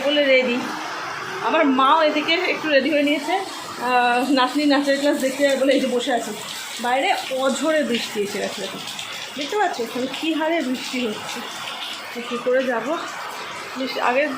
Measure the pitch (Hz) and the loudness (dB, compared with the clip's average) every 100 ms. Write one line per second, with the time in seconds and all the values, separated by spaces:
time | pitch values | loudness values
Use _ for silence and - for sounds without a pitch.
0 | 269 294 285 262 254 247 - - - - | 2 4 6 4 4 0 -4 -6 -8 -8
1 | - - - 381 403 320 294 262 269 311 | -8 -8 -8 -4 0 4 4 4 6 6
2 | 311 302 294 339 359 285 311 277 262 294 | 4 2 2 0 0 -2 2 2 4 2
3 | 285 302 294 381 381 - - - 240 247 | 2 2 0 -2 -2 -10 -10 -4 2 4
4 | 240 240 262 269 254 277 294 277 277 277 | 4 4 4 4 4 4 4 4 4 2
5 | 285 302 262 269 285 254 269 269 254 240 | 2 2 0 2 2 4 4 4 2 0
6 | 269 240 214 208 - - - - 240 262 | 0 -2 -2 -8 -10 -10 -10 -6 0 2
7 | 359 - - 262 269 254 302 311 233 233 | 2 0 -2 -2 0 0 2 2 2 -2
8 | - 214 202 202 196 - 190 190 - - | -2 -4 -4 -4 -6 -6 -8 -8 -10 -10
9 | - - - - 285 415 392 - 233 247 | -10 -10 -10 -8 -4 0 0 0 -4 -4
10 | 262 - 320 311 311 330 254 254 - 254 | -4 -4 -2 0 0 0 0 -4 -4 -4
11 | 240 214 - 240 - - - - - - | -4 -4 -8 -8 -10 -10 -10 -10 -10 -10
12 | - 240 240 240 254 254 254 233 226 330 | -10 -10 -6 -4 2 2 2 0 -2 -4
13 | - - - - - - - 247 262 - | -6 -8 -10 -10 -10 -10 -10 -6 -6 -2
14 | - 247 294 | 0 2 0